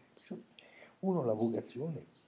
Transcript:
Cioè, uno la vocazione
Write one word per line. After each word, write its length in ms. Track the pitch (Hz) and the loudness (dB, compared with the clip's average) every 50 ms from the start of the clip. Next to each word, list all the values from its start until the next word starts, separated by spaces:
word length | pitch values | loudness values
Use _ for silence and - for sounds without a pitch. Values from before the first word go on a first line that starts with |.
| - - - - - | -16 -20 -20 -20 -12
Cioè, 120 | - 180 - - - - - - - - - - - - _ | -12 -12 -12 -12 -16 -20 -20 -20 -20 -20 -20 -20 -20 -12 _
uno 240 | - 190 185 165 135 | 0 2 2 4 4
la 100 | 117 107 | 2 2
vocazione 720 | 107 113 113 113 101 - - - 120 143 170 151 - - - - - _ | 4 2 2 2 0 -4 -6 -6 -6 -4 -4 -4 -6 -10 -14 -20 -20 _